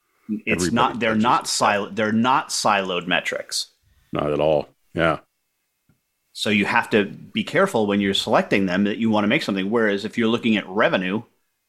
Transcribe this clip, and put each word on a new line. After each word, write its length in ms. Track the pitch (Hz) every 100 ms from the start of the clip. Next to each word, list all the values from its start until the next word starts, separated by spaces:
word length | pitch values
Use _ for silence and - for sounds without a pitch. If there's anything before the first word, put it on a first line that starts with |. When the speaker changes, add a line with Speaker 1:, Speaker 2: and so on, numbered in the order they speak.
| _ _ -
Speaker 1:
It's 360 | 107 113 90
Speaker 2:
Everybody 100 | 90
Speaker 1:
not, 260 | 117 123 117
they're 100 | 113
Speaker 2:
touches 120 | 110
Speaker 1:
not 200 | 117 151
Speaker 2:
that. 40 | -
Speaker 1:
silo-, 420 | - 110 101 101
they're 220 | 98 107
not 360 | 110 123 143 -
siloed 560 | - 117 101 95 87 90
metrics. 640 | 82 - - - - - _ _ _ _
Speaker 2:
Not 200 | - 73
at 80 | 73
all. 280 | 76 76 - _ _
Yeah. 260 | 85 82 76 - _ _ _ _ _ _ _ _ _ _
Speaker 1:
So 180 | - 110
you 140 | 107 98
have 220 | 120 -
to 140 | 110 98
be 360 | - - 113
careful 440 | 98 151 190 117 104
when 140 | 101
you're 140 | 98
selecting 520 | 98 - 143 190 110 95
them 180 | 92
that 140 | 101 107
you 120 | 113
wanna 160 | 107 104
make 160 | 147
something. 280 | - 98 98
Whereas 340 | 117 107 101
if 120 | 107 -
you're 120 | 113
looking 280 | 117 117 104
at 120 | 90
revenue, 540 | 98 156 123 92 107 - _ _ _